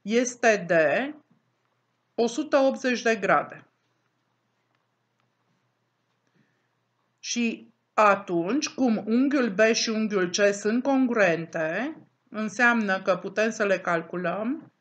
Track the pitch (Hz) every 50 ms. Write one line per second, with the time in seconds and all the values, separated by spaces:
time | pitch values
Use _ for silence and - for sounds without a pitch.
0 | _ 196 220 233 254 240 - - - 226 214 202 175 170 180 165 156 147 143 196
1 | 254 285 302 - _ _ _ _ _ _ _ _ _ _ _ _ _ _ _ _
2 | _ _ _ - 233 233 233 - 302 302 - 285 269 269 247 220 - 262 247 220
3 | - 233 226 208 190 185 170 147 - - - - - _ _ _ _ _ _ _
4 | _ _ _ _ _ _ _ _ _ _ _ _ _ _ _ _ _ _ _ _
5 | _ _ _ _ _ _ _ _ _ _ _ _ _ _ _ _ _ _ _ _
6 | _ _ _ _ _ _ _ _ _ _ _ _ _ _ _ _ _ _ _ _
7 | _ _ _ _ - - - 240 233 226 - - - - _ _ _ _ _ -
8 | 214 208 196 196 196 - 180 170 165 180 233 294 302 - - - 262 247 220 190
9 | - 214 220 240 262 285 262 302 247 233 190 180 220 220 233 226 - - 220 220
10 | 220 214 208 196 185 175 175 - 208 202 202 202 - 208 220 247 247 277 269 262
11 | 262 240 240 226 202 180 165 165 165 160 - 170 160 156 165 196 240 302 320 -
12 | - _ _ _ _ _ - 208 214 214 190 247 247 240 233 233 214 202 190 190
13 | 196 196 185 180 - 196 185 214 214 226 220 - 220 202 190 180 180 180 175 165
14 | 165 - - 180 180 170 175 190 220 240 285 320 - - _ _